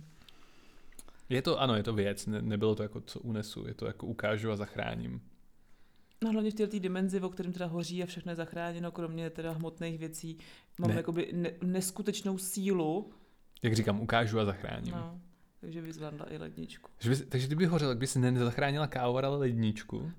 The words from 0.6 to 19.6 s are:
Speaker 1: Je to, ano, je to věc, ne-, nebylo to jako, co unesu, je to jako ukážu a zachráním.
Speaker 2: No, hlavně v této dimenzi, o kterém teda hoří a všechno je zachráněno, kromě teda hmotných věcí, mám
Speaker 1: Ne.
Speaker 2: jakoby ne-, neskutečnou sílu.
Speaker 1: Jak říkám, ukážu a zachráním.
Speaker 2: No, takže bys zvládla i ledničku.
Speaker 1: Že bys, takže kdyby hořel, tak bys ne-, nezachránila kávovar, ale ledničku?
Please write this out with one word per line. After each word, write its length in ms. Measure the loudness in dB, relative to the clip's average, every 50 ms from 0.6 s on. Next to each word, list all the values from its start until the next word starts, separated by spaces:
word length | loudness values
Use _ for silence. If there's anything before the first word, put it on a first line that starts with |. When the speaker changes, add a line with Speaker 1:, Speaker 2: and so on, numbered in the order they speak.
| -20 -20 -20 -20 -18 -18 -16 -16 -16 -18 -18 -14 -6 0
Speaker 1:
Je 120 | 0 2
to, 180 | 2 2 2 4
ano, 140 | 4 4 4
je 80 | 4 4
to 100 | 2 2
věc, 320 | 2 2 2 2 -2 -2 -2
ne-, 140 | -2 0
nebylo 340 | 0 0 0 2 4 4 4
to 80 | 2 0
jako, 180 | -6 -6 -10
co 180 | -12 -10 -12 -8
unesu, 480 | -6 -4 -4 -4 -4 -6 -6 -8 -8 -8
je 60 | -6
to 120 | -4 -4
jako 200 | -6 -6 -6 -6 -8
ukážu 440 | -6 -2 0 0 0 2 0 0
a 40 | 0
zachráním. 680 | 0 -2 -4 -4 -4 -4 -2 -2 -4 -4 -6 -6 -8 -10 -12 -20 -20 -20 -20 -20 -20 -20 -20 -20 -20 -20 -20 -20 -20 -20 _ -8 -4 0
Speaker 2:
No, 80 | 0
hlavně 200 | 2 2 2 0
v 20 | 2
této 260 | 2 0 0 0 -2
dimenzi, 420 | -2 0 0 2 2 2 2 0
o 80 | -2 -2
kterém 240 | -4 -4 -4 -4 -2
teda 120 | -4 -4
hoří 380 | -2 -2 -2 -2 -2 -2 -4 -4
a 20 |
všechno 260 | -4 -4 -8 -6 -6
je 40 | -4
zachráněno, 560 | -4 -6 -6 -6 -6 -4 -4 -4 -4 -6 -6
kromě 380 | -4 -4 -6 -4 -4 -4 -4 -6
teda 220 | -6 -4 -6 -4
hmotných 460 | -2 -2 -4 -4 -4 -6 -4 -4 -4 -4
věcí, 380 | -6 -8 -8 -8 -8 -8 -10 -10 -14 -18 -20 -20 -20 _ -6 0
mám 120 | 2 2
Speaker 1:
Ne. 60 | 2
Speaker 2:
jakoby 340 | 2 2 0 0 0 0 0 0
ne-, 180 | 0 0 -2 -2 -2
neskutečnou 760 | -2 0 0 2 0 -2 -2 -4 -2 -2 -2 0 0 -2 -2 -2
sílu. 720 | -2 -4 -2 0 2 4 4 4 4 4 2 0 -2 -4 -12 -20 -20 -20 _ _ -20 -20 -12 0 2
Speaker 1:
Jak 100 | 2 4
říkám, 260 | 4 4 4 4 2
ukážu 380 | 2 4 4 6 6 6 4 4
a 60 | 4
zachráním. 480 | 4 2 0 -4 -6 -6 -4 -4 -4 -4
Speaker 2:
No, 280 | -4 -6 -6 -10 -12 -16 -18 -20 _ -20 -20 _ -16
takže 200 | -14 -10 -10 -8
bys 140 | -8 -8 -8
zvládla 300 | -8 -8 -10 -8 -8 -10 -10 -8
i 40 | -8
ledničku. 540 | -8 -10 -8 -8 -10 -10 -10 -14 -18 -20 -12 -2
Speaker 1:
Že 100 | 2 2
bys, 140 | 2 2 2 0
takže 180 | -2 -2 0 0
kdyby 180 | 2 4 4
hořel, 220 | 4 4 4 4 2
tak 80 | 2 0
bys 180 | 0 0 4
ne-, 160 | 4 6 6
nezachránila 560 | 6 6 4 2 2 2 2 2 2 2 0 0
kávovar, 380 | 0 0 2 2 2 4 2
ale 120 | 2 2 4
ledničku? 720 | 2 4 4 4